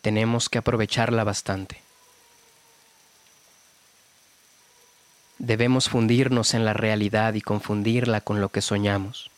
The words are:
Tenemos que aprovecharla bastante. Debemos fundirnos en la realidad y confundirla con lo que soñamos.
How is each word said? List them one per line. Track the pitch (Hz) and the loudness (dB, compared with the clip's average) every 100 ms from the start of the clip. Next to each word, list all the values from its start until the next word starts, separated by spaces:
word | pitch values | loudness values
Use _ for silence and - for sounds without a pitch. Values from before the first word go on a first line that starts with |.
Tenemos | 107 107 113 117 - | 0 0 0 0 -2
que | 120 | -2
aprovecharla | 113 117 107 - 113 113 107 | 0 0 0 0 0 0 0
bastante. | 98 - 98 95 - _ _ _ _ _ _ _ _ _ _ _ _ _ _ _ _ _ _ _ _ _ _ _ _ _ _ _ _ _ _ _ _ _ _ _ _ | -4 -6 -8 -8 -16 _ _ _ _ _ _ _ _ _ _ _ _ _ _ _ _ _ _ _ _ _ _ _ _ _ _ _ _ _ _ _ _ _ _ _ _
Debemos | 120 110 120 131 - | -2 2 4 2 2
fundirnos | 123 113 120 131 123 110 | 2 4 4 4 2 2
en | 117 110 | 2 0
la | |
realidad | 107 110 107 104 107 110 | 2 0 2 2 2 0
y | 107 | -2
confundirla | - 104 - 104 104 120 120 107 | -2 -4 -2 -2 0 0 0 -2
con | - 104 | -2 -2
lo | 98 | -2
que | - | -2
soñamos. | - 101 104 101 98 - - | -2 0 0 -2 -4 -12 -18